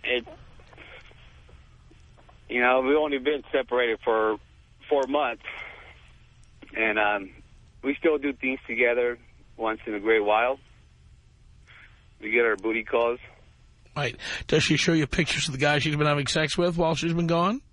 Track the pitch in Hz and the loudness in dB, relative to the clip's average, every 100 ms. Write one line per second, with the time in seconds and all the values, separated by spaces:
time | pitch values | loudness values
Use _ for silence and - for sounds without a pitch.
0 | - 123 117 - - - - - - - | -2 -2 -4 -20 -20 -20 -20 -20 -20 -20
1 | - - - - - - - - - - | -20 -20 -20 -20 -20 -20 -20 -20 -20 -20
2 | - - - - - 120 123 127 131 151 | -20 -20 -20 -20 -8 2 4 4 4 2
3 | 151 139 127 147 - 143 123 123 123 110 | 2 -2 -2 -4 -2 -4 0 0 0 0
4 | - 110 110 107 - - _ - - 143 | 0 2 2 -2 -8 -20 _ -20 -2 -2
5 | 131 143 135 113 - - - - - - | 0 -2 -2 -4 -12 -16 -16 -18 -20 -20
6 | - - - - - - - - 113 107 | -20 -20 -20 -20 -20 -20 -12 -2 0 2
7 | 104 104 95 - - - - - 135 143 | 0 0 -6 -18 -20 -20 -20 -8 -6 0
8 | 170 151 143 127 131 131 - 117 120 120 | 0 2 -2 -4 -4 -6 -6 0 2 2
9 | 120 120 - - - - 113 110 - 104 | 0 -4 -14 -20 -20 -6 -4 -4 -6 -4
10 | 104 113 104 107 123 135 - - - - | 2 2 4 2 2 -2 -10 -20 -20 -20
11 | - - - - - - - - - - | -20 -20 -20 -20 -20 -20 -20 -20 -20 -20
12 | - _ 107 113 117 101 110 113 107 120 | -20 _ -2 2 2 2 -2 -4 0 0
13 | 117 123 - - - - - - - 147 | 0 -2 -10 -20 -20 -20 -20 -20 -12 -6
14 | 139 - - - - 156 - 151 - 165 | -6 -6 -10 -10 0 0 2 2 2 2
15 | 143 - 160 - - 131 147 147 156 151 | 2 -2 -2 -2 -4 0 2 2 0 0
16 | 151 147 135 165 156 - 175 170 165 151 | 2 0 0 0 0 0 0 2 0 0
17 | 165 170 170 170 180 254 - | 0 0 2 2 2 -2 -8